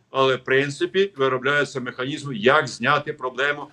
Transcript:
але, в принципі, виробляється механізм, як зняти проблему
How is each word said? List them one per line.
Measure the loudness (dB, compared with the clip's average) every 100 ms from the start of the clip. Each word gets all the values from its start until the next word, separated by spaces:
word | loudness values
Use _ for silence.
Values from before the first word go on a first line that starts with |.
| _
але, | 0 2 2
в |
принципі, | 2 2 2 -4 -2 0 -2 0
виробляється | 0 2 0 0 0 -4
механізм, | -8 -6 -8 -6 -8
як | 2 4 4 2
зняти | -2 0 0 -2
проблему | -8 -8 -2 -2 -2 -10